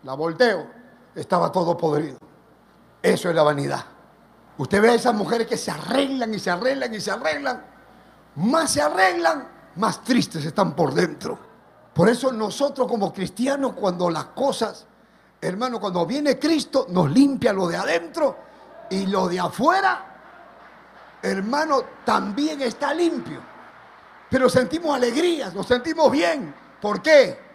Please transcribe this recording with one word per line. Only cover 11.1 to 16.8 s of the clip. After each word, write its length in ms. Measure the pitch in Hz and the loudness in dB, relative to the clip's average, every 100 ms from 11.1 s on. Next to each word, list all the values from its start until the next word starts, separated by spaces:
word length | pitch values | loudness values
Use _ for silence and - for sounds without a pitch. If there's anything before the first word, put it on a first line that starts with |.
| 151 - 139 - - - - - | -2 -10 -10 -14 -20 -20 -20 -8
Por 160 | - 185 | 2 4
eso 240 | 247 262 | 4 0
nosotros 560 | 226 214 - 285 277 233 | -2 -6 -2 -4 0 -2
como 240 | 226 190 | 0 -2
cristianos, 600 | 196 185 - 254 277 262 | -4 -8 -2 -2 0 -2
cuando 340 | 185 202 175 175 | -2 -2 0 -2
las 180 | 160 139 | -2 -8
cosas, 600 | - 277 262 220 - - _ _ _ _ _ | -2 -2 0 -4 -6 -20 _ _ _ _ _
hermano, 380 | 160 185 254 226 | -6 -4 -4 -4
cuando 280 | 196 180 170 | -4 -2 -2
viene 320 | 269 294 - | -2 0 0
Cristo, 480 | 302 320 - 277 | 0 0 0 -2